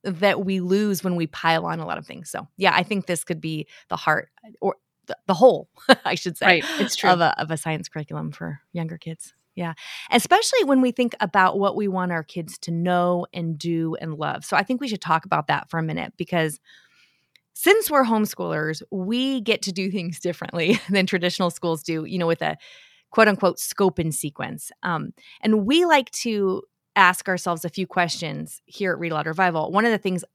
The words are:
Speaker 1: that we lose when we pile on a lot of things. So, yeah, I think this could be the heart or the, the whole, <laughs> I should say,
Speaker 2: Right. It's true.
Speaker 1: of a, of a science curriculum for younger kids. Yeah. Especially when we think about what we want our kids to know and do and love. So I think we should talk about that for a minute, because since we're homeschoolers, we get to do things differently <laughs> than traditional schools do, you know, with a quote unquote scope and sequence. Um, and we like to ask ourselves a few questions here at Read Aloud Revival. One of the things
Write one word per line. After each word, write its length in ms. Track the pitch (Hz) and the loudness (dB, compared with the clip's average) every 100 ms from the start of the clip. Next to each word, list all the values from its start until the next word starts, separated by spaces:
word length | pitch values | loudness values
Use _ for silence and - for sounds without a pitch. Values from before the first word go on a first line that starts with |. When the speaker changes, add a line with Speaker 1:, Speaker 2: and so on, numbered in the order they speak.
Speaker 1:
that 420 | 196 165 196 175 190 | -8 0 2 2 0
we 140 | 190 | -2
lose 440 | 180 196 208 185 | 2 2 2 0
when 120 | 185 175 | -2 -2
we 100 | 160 | -4
pile 400 | - 165 160 170 | -2 0 2 0
on 140 | 165 | -6
a 80 | 143 | -6
lot 100 | 85 | -8
of 80 | 156 | -10
things. 240 | - 165 | -16 -12
So, 180 | - - - | -12 -12 -2
yeah, 180 | 185 185 | 2 2
I 80 | |
think 220 | 180 202 180 | 0 -2 -4
this 160 | 165 | -6
could 180 | - 160 | -6 -6
be 240 | 160 156 151 - - | -6 -6 -8 -14 -10
the 80 | - | -4
heart 340 | - 151 - _ 226 - | 0 0 -2 _ -20 -6
or 140 | 190 - _ _ - | -4 -4 _ _ -16
the, 120 | - - | -8 -2
the 80 | |
whole, 360 | 175 247 160 - _ - | 6 6 6 -4 _ 4
<laughs> 180 | 240 - | 4 4
I 100 | 175 | -4
should 220 | 180 - | -6 0
say, 80 | 190 | 4
Speaker 2:
Right. 180 | 170 214 311 | 4 2 -4
It's 180 | 202 - | -4 0
true. 120 | 185 | 4
Speaker 1:
of 120 | 180 | 4
a, 180 | 165 - | 4 0
of 80 | 156 | -4
a 80 | 160 | -4
science 300 | 165 156 175 | -4 -6 -6
curriculum 440 | 156 147 151 156 | -10 -8 -8 -8
for 260 | 143 165 143 _ | -8 -10 -10 _
younger 240 | 175 165 165 | -8 -6 -8
kids. 360 | 160 165 - _ _ - | -12 -14 -16 _ _ -8
Yeah. 180 | 170 160 - - - | -8 -8 -14 -14 0
Especially 540 | 240 - 381 - 508 285 | 0 4 2 4 2 4
when 160 | 269 | 4
we 100 | 254 | 4
think 240 | 240 240 - | 2 -2 -2
about 380 | 190 202 185 202 | 0 4 4 4
what 180 | 196 202 | 0 0
we 120 | 202 | -2
want 240 | 185 180 | 0 -2
our 120 | 165 | -2
kids 360 | 151 175 156 - | -4 -8 -10 -10
to 120 | - | -6
know 540 | 165 180 180 180 175 180 | -2 2 2 2 0 -2
and 240 | 180 165 151 | -6 -6 -4
do 380 | 165 165 160 - | -4 -2 -2 -4
and 140 | 165 156 | -8 -6
love. 260 | 147 143 - | -6 -6 -2
So 100 | - | -2
I 60 | |
think 180 | 196 254 | 0 -2
we 60 | 277 | -4
should 140 | 208 | -4
talk 240 | 165 160 190 | 0 -2 0
about 220 | 156 147 | -2 0
that 240 | 143 - | -2 -2
for 80 | 165 | -4
a 40 | |
minute, 300 | 160 160 - - | -4 -4 -8 -8
because 440 | 170 175 156 156 _ - _ _ _ _ _ _ _ | -4 0 -2 -4 _ -20 _ _ _ _ _ _ _
since 360 | - 349 440 392 | 0 4 4 4
we're 160 | 285 233 | 2 4
homeschoolers, 800 | 220 214 - 175 156 156 156 - | 2 0 -4 -6 -4 -4 -6 -8
we 500 | 190 185 240 262 262 | -6 -2 -2 -2 -2
get 220 | 214 214 | -2 -2
to 80 | 196 | -2
do 180 | 185 190 | -4 -4
things 300 | 196 170 160 | -4 -6 -6
differently 600 | 175 - - 170 165 220 | -6 -6 -6 -2 2 0
<laughs> 60 | - | 2
than 180 | 196 185 | 0 2
traditional 420 | 185 175 - 175 | 0 -2 0 -2
schools 320 | - 170 160 | -2 -4 -4
do, 240 | - 160 160 | -4 -6 -4
you 140 | 180 | -2
know, 80 | 165 | 0
with 160 | 165 | 0
a 140 | 156 156 - - - _ _ | -2 -4 -12 -20 -20 _ _
quote 180 | - 214 | 4 6
unquote 320 | 196 185 - | 6 2 0
scope 380 | - - 190 170 | -6 0 0 2
and 160 | 160 | -4
sequence. 580 | 151 147 - - - - - | -4 -8 -8 -10 -10 -16 -10
Um, 300 | 180 160 151 - - - | -6 -6 -8 -14 -20 -4
and 240 | 220 214 202 | 2 2 4
we 200 | 320 349 | 4 6
like 260 | 294 240 | 4 2
to 500 | - 233 208 196 190 - _ _ 208 | -6 -2 0 0 -2 -6 _ _ 6
ask 320 | 180 185 - | 6 6 -2
ourselves 360 | 185 180 165 | -2 -2 -4
a 60 | 170 | -4
few 180 | - 185 | -6 -4
questions 720 | 185 170 - 156 147 156 - _ | 0 0 -2 -8 -8 -10 -14 _
here 260 | - 190 | -6 -4
at 80 | 165 | -2
Read 120 | 170 | -4
Aloud 160 | 156 156 | -4 -2
Revival. 440 | 160 185 160 156 | 0 0 0 0
One 140 | 185 233 | 2 2
of 60 | |
the 60 | 214 | 2
things 260 | 196 180 - | 0 -4 -4